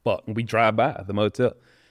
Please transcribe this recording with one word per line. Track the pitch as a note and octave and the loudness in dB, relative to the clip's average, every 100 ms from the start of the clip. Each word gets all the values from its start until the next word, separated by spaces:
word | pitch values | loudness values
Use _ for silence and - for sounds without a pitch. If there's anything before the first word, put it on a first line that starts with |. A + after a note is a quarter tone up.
"Fuck." | A#2 G2 - | -4 -4 -4
And | |
we | A2 | -6
drive | A#2 A2 A2+ | -2 2 2
by | A2 C3 - G2 | 2 0 -2 -6
the | |
motel. | G2+ G#2 - B2 - _ _ _ | 0 0 0 -2 -2 _ _ _